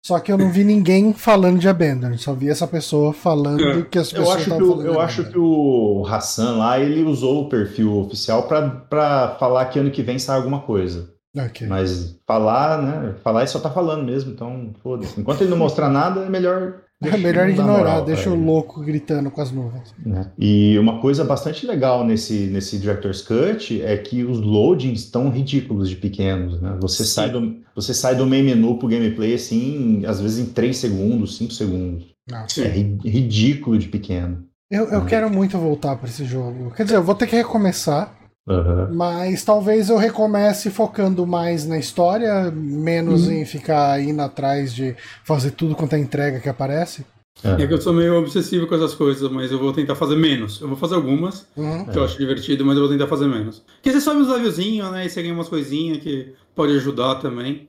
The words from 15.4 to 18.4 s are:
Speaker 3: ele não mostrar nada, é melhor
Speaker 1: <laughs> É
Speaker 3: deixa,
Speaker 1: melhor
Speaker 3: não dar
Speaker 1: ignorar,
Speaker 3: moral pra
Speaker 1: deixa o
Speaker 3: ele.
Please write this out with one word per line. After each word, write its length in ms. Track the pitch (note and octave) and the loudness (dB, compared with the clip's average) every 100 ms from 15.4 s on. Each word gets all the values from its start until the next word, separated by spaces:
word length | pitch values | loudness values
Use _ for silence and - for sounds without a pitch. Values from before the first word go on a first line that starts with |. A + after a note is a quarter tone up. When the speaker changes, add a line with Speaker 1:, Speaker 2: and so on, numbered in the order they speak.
Speaker 3:
ele 80 | F#3+ | 2
não 80 | E3+ | 2
mostrar 300 | D#3 D#3 D3 | 0 2 2
nada, 320 | C#3 E3+ F#3+ | 2 2 -2
é 60 | F#3+ | -2
melhor 500 | F#3+ F3+ F#3 F#3 - _ | 0 0 0 -4 -10 _
Speaker 1:
<laughs> 80 | _ | _
É 20 | D3 | -2
Speaker 3:
deixa, 100 | G3+ | 0
Speaker 1:
melhor 280 | F3 E3+ F#3 | 2 4 4
Speaker 3:
não 80 | |
dar 80 | F#3+ | 4
Speaker 1:
ignorar, 160 | G3+ G3+ | 4 4
Speaker 3:
moral 260 | E3 D#3+ | 4 2
pra 100 | D3+ | 0
Speaker 1:
deixa 140 | D#3+ G3 | -2 0
o 40 | |
Speaker 3:
ele. 100 | E3+ | 0